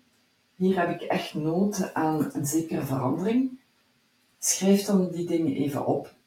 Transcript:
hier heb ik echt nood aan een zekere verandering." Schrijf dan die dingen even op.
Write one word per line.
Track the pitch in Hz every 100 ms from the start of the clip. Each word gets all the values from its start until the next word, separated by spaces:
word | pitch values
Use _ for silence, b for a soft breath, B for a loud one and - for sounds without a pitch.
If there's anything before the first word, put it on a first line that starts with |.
| _ _ _ _ _
hier | - 185 185
heb | 170 -
ik | -
echt | 180 -
nood | 156 156 170 202 196 175
aan | - 160 156 139
een | - 143
zekere | 160 - 165
verandering." | 135 135 127 165 196 247 262 - _ _ _ _ _ _ _ _
Schrijf | - - 190 202
dan | 208 190 175
die | 165 165
dingen | 165 147
even | 135 143 - 147
op. | - - -